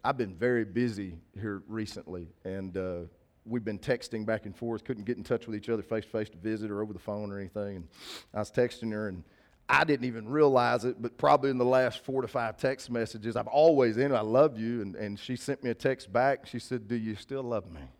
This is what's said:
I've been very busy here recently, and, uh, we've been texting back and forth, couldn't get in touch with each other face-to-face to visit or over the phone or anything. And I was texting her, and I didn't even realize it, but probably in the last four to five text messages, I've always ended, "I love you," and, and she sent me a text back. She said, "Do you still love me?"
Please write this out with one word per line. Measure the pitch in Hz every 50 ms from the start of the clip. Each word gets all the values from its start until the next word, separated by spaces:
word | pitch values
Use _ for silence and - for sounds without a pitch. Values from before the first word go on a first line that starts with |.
| -
I've | 120 139 127
been | 120 98 92
very | 82 110 123 123 117 110
busy | 101 90 117 123 120 107 101 101 92 85 80 _ _ _ 98
here | 107 110 101 95 - -
recently, | 107 110 110 107 - 101 - - 90 87 85 80 85 _ _
and, | 92 95 98 98 95 87
uh, | 95 92 92 90 87 85 - _ _ _ _ _ _ _
we've | 113 117 123 107
been | 110 104 95
texting | - - 127 120 - - - 110 107
back | 107 110 104 -
and | 104 92
forth, | - 120 117 113 107
couldn't | - - 127 104 104
get | 107 120 -
in |
touch | 104 - 123 113 -
with | - 110
each | 104 101 -
other | 117 107
face-to-face | 101 - 113 110 101 - - 113 107 -
to | - 85
visit | 85 110 110 107 110 107
or | 104 101
over | 107 107
the | 104 90
phone | - - 104 104 107 101
or | 98 101
anything. | 98 92 _ 107 101 101 98
And | 92 85 80 _ - - - - - - _ -
I | 107
was | 107 -
texting | - - 123 120 - - - 113
her, | 107 107 107
and | 104 92 90 82 _ _ _ _ _ _ _ _ -
I | 135 139 -
didn't | - 147 131 123
even | 127 117 113 107 110
realize | 135 151 151 143 135 123 120 120 117 120 104
it, | 127 123 -
but | 117 117 -
probably | - - 143 143 139 139 139
in | 131
the | 123 123
last | 123 131 131 127 123 - - -
four | - 131 135
to | 123 113
five | - 127 117 113 107 -
text | - 131 139 135 - -
messages, | 120 117 113 107 - 110 104 117 107
I've | 120 117
always | - - 143 156 165 160 139 127 117 107
ended, | 113 135 143 135 113
"I |
love | 107 110 113 131 151 156 120 110
you," | 113 113 120 120
and, | 101 98 90
and | - 107 101 101 101
she | - - 127
sent | 120 - - 139 - -
me | 120
a | 113
text | - - 135 135 - - 95
back. | 92 120 127 139 139 - -
She | - - 120
said, | - - 127 120 107 101
"Do | 120
you | 120 110 110 107
still | 95 - _ 139 135
love | 131 120 117 104 90 92
me?" | 85 78 69 64 - _